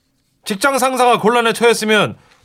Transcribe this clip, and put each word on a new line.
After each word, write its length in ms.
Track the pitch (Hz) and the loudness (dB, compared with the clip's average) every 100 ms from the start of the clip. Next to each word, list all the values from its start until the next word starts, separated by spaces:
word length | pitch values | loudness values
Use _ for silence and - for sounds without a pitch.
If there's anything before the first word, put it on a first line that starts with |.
| _ _ _ _ - | _ _ _ _ -10
직장 320 | 196 277 269 | -4 -2 0
상사가 400 | 262 254 247 208 | -2 0 2 2
곤란에 320 | 208 240 226 | 2 0 0
처했으면 640 | 202 233 - 214 214 139 - _ _ | 0 0 0 0 0 0 -6 _ _